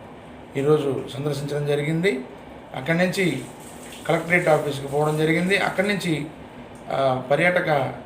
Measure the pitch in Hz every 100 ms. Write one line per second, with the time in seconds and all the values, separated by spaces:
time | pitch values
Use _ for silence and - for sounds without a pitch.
0 | - - - - - 135 143 151 139 127
1 | - 127 147 139 143 147 147 147 147 165
2 | 190 254 - - - - - - 135 170
3 | 185 196 180 131 - - - - - -
4 | - 165 165 175 160 151 147 135 139 143
5 | 151 156 156 165 180 196 110 - 202 196
6 | 175 151 151 - - - - - - 135
7 | 135 127 - 147 175 180 160 143 127 127